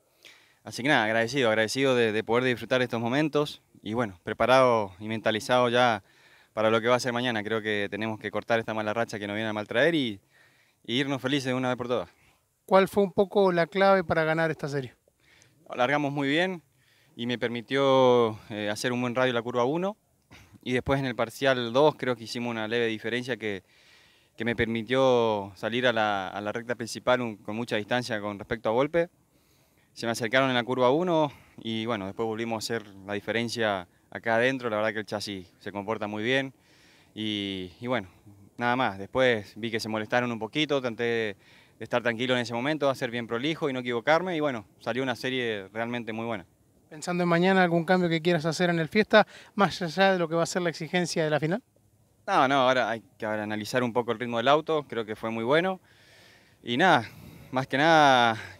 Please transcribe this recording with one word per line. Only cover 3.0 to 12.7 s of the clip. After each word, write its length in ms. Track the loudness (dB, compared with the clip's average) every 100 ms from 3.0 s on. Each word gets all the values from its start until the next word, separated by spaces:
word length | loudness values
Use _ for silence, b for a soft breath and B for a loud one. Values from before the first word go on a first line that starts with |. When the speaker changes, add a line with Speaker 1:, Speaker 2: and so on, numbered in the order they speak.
Speaker 1:
momentos. 600 | -2 0 0 0 -4 -8 _ -14
Y 140 | -6
bueno, 260 | -4 -4 -6
preparado 680 | -8 0 4 6 6 2 -2 -8
y 80 | -8
mentalizado 600 | -4 -2 -2 0 2 2
ya 340 | 4 2 0 -6 b b b b
para 160 | 0 2
lo 140 | 4
que 60 | 4
va 80 | 2
a 40 |
ser 140 | 0
mañana. 280 | -2 -2 -2
Creo 200 | -2 -4
que 260 | -2 -2 -4
tenemos 300 | -4 -6 -6
que 100 | -6
cortar 280 | -6 -2 -2
esta 160 | -2
mala 180 | -4 -4
racha 260 | -2 -4 -6
que 80 | -6
nos 80 |
viene 140 | -6 -4
a 60 |
maltraer 420 | -6 -2 2 2 2
y, 240 | -2 -6 _ b b b b b
y 100 | -6 -4
irnos 200 | -2 -4
felices 260 | -2 -2 -2
de 80 |
una 140 | -2 -2
vez 80 | -4
por 120 | -4
todas. 200 | -4 -4 b b b b _
Speaker 2:
¿Cuál 220 | 2